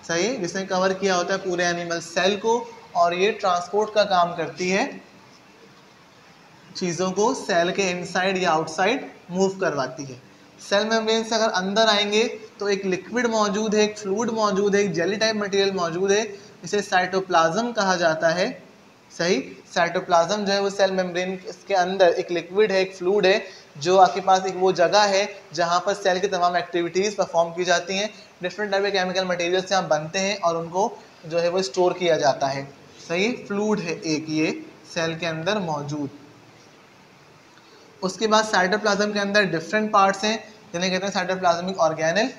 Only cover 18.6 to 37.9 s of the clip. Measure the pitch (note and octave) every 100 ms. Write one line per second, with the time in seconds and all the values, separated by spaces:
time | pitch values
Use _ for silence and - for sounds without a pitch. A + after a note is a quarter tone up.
18.6 | - - - - _ - E3+ A3 - -
19.6 | - - E3+ F3 F3+ E3+ E3+ G#3 G3+ G3
20.6 | G3+ G3 G3 F#3 F3+ F3 F#3 F#3+ - F3
21.6 | - G3 F3+ F#3+ F3+ E3+ F3 E3+ E3+ F#3
22.6 | G#3+ F#3+ F#3 - F3+ G#3 F#3 G#3 A3 -
23.6 | - D3+ D3+ F#3+ F3+ G3 F#3+ F#3+ F#3+ F3+
24.6 | F#3 E3+ E3 G3 G#3 G3 G3+ - - D3+
25.6 | E3+ F3 F3+ G3 G3 F#3 F#3+ F#3 F3 F3
26.6 | E3+ F3 E3+ F#3 G#3 G#3 F3+ E3 E3+ E3+
27.6 | F3+ F3 F3 F#3+ G#3+ - - - F3 F3
28.6 | G#3 G3 G3+ G3 F#3 F#3 F#3 F3 E3+ F#3
29.6 | F#3 G3 E3+ D#3 D#3+ F#3+ F#3+ G3+ E3+ E3
30.6 | E3 F3+ A3+ - - - E3 E3+ E3+ F3+
31.6 | F#3+ - F3 E3+ F3+ D#3 D3 C3 C#3 C#3
32.6 | C#3 - - - - E3+ G#3 B3 - G3+
33.6 | G#3+ G#3 E3+ D3+ E3 D3+ D3 D#3 D#3+ -
34.6 | - - - - E3 E3 E3+ D#3+ D#3+ G#3+
35.6 | F3 D3 C#3+ D3 C#3 - - - - -
36.6 | - - - - - - - - - -
37.6 | - - -